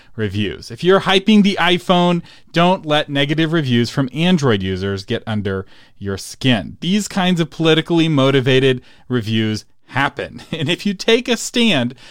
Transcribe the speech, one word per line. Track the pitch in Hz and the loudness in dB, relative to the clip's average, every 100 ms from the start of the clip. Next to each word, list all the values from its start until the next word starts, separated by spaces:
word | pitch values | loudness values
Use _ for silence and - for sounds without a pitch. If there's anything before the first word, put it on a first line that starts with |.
| - - | -18 -8
reviews. | 107 95 101 71 - | -4 -2 -4 -6 -14
If | 117 | -4
you're | 170 190 | 2 2
hyping | 180 190 190 214 | 4 2 4 6
the | 202 190 | 4 2
iPhone, | 170 180 - 180 175 175 - - - | 0 0 2 2 2 0 -4 -16 -6
don't | 165 175 185 | 0 2 2
let | 151 151 147 | 0 -2 0
negative | 139 143 156 160 | -2 0 0 0
reviews | 165 139 120 117 | 0 2 2 2
from | - 135 | -2 -4
Android | 147 170 185 139 107 | 0 2 2 2 2
users | 95 92 98 98 | 0 -4 -4 -6
get | - 113 - | -6 -6 -4
under | 107 101 95 95 - - - | -6 -4 -6 -8 -16 -20 -12
your | 101 98 | -8 -8
skin. | - - 131 117 78 - | -10 -4 0 0 -2 -8
These | 165 202 196 | -4 -2 -2
kinds | - 180 180 | -2 0 0
of | 160 | -2
politically | - 160 160 156 170 160 | -2 2 2 2 0 2
motivated | 147 135 135 127 131 135 131 - - - | 2 2 2 2 2 2 0 -4 -20 -6
reviews | 123 107 110 110 107 - - _ | -4 -2 0 0 -4 -8 -20 _
happen. | - 139 - 95 - - | -2 -2 -4 -10 -12 -12
<laughs> | |
And | 160 156 | -6 -4
if | 175 202 | -2 -4
you | |
take | 196 - 233 247 | -4 0 0 0
a | 226 | -4
stand | - 247 233 156 120 - - | -4 0 2 2 -2 -6 -16